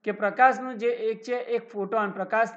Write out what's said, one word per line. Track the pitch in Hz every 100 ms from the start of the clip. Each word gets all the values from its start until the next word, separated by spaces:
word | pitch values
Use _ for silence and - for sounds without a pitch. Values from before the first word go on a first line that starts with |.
કે | 214
પ્રકાશનું | 196 202 202 262 254 254 226
જે | 233
એક | 240 220 220
છે | 233
એક | 247 - 233 226
ફોટોન, | 208 190 220 202
પ્રકાશ | 190 185 220 226